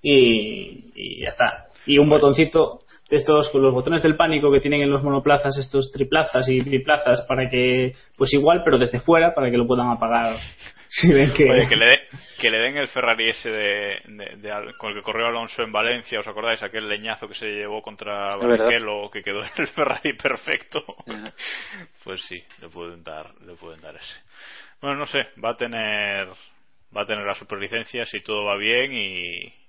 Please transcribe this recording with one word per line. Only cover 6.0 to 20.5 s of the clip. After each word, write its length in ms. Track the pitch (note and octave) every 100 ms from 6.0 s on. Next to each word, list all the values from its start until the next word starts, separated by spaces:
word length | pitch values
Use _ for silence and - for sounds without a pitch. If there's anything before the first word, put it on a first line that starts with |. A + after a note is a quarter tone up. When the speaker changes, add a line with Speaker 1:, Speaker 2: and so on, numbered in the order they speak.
| C3+ D#3+ D#3 C3 C3
Speaker 1:
y 120 | C3
biplazas, 600 | C3 C3+ - D3 B2+ B2 -
para 200 | C3 B2+
que, 440 | B2+ B2+ B2+ B2+ - - _
pues 160 | C3+
igual, 280 | C#3+ D3 E3+
pero 140 | E3 C3+
desde 220 | A#2+ A#2+
fuera, 340 | - E3 E3
para 160 | E3 C3
que 80 | A#2+
lo 80 | A#2+
puedan 240 | B2 B2
apagar 460 | A#2 A2+ A#2 A#2 A2 - -
<laughs> 240 | - - -
si 220 | - F3
ven 180 | C#3 C#3+
que 160 | - C#3
Speaker 2:
Oye, 180 | B2 A#2
que 80 | A2
le 120 | A#2
de-, 120 | C#3 - - - -
que 100 | A#2+
le 80 | A2
den 180 | A#2+ C#3+
el 100 | C3+
Ferrari 420 | B2+ A#2 A2+ A2+
ese 200 | A2 A#2+
de, 480 | G#2+ G#2 G2+ G2+ G2 -
de, 280 | G#2+ G2+ G#2
de 140 | G#2
al-, 240 | G#2 - -
con 120 | A2
el 60 | G#2
que 60 |
corrió 240 | G2 A2 A#2
Alonso 340 | A#2 A2+ -
en 80 | A2+
Valencia, 480 | G#2 A2+ A#2+ G#2+ A2
¿os 80 | G#2+
acordáis? 340 | G#2 A2+ A2+
Aquel 240 | G#2 A2 A2
leñazo 400 | G#2 A2 A2 G#2
que 80 | G#2
se 100 | A2
llevó 340 | G#2 G#2 G#2+
contra 540 | A2 G#2 G#2 G2+ G2+ G2+
Speaker 3:
Es 40 |
verdad. 240 | A#2+ A#2 A2+
Speaker 2:
Barrichello, 440 | A#2 A2 G#2 G2+
que 100 | G#2+
quedó 180 | G2+ G2+ -
<laughs> 80 | -
el 100 | D3
Ferrari 440 | - C#3+ - D#3
perfecto. 680 | A#2 C#3+ A#2+ -